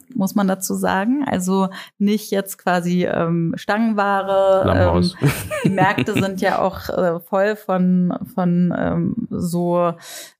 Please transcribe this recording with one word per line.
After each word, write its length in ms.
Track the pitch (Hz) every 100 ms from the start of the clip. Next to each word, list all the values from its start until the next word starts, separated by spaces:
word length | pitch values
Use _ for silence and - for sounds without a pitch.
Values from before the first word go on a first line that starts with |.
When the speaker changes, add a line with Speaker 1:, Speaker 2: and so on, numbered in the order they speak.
| -
Speaker 1:
muss 220 | - 190 208
man 120 | 196
dazu 260 | 190 -
sagen. 500 | 196 185 185 214 285 277
Also 440 | 185 180 190 190 190 - _
nicht 340 | 202 214 -
jetzt 260 | 196 196 -
quasi, 480 | 190 180 175 180 -
ähm, 480 | - 170 170 165 -
Stangenware, 1080 | - 208 226 208 202 196 190 196 196 190 -
Speaker 2:
Lammhaus. 500 | 92 90 90 180 -
Speaker 1:
ähm, 80 | 147 - - 605
die 60 | 508
Märkte 440 | 190 190 208 -
sind 280 | 202 190 190
ja 180 | 196 -
auch, 300 | 185 - -
äh, 300 | - 180 170
voll 360 | - 196 202 208
von, 580 | - 185 180 180 175 - -
von, 400 | - 180 175 175 -
ähm, 500 | 175 170 165 - -
so 640 | - 175 175 175 175 175 165 - - - _